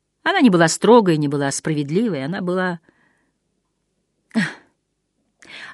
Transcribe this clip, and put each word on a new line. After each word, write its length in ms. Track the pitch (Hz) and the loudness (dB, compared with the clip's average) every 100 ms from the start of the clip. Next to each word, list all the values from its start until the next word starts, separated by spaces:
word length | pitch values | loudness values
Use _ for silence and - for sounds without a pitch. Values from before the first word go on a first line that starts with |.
| _ _ | _ _
Она 180 | 320 381 | -4 2
не 100 | 254 | 4
была 160 | 175 165 | 4 2
строгой, 520 | - 196 240 185 156 | 2 4 6 4 0
не 100 | 147 | -2
была 240 | 143 139 | -2 -4
справедливой, 720 | - 160 151 143 175 240 151 | -4 -6 -4 -4 -2 -2 -4
она 160 | 139 202 | -6 -6
была... 400 | 180 185 185 170 _ _ _ _ _ _ _ _ _ _ _ _ _ _ _ 220 165 - _ _ _ _ _ _ _ _ - - - | -4 -4 -4 -6 _ _ _ _ _ _ _ _ _ _ _ _ _ _ _ -4 -4 -8 _ _ _ _ _ _ _ _ -20 -20 -10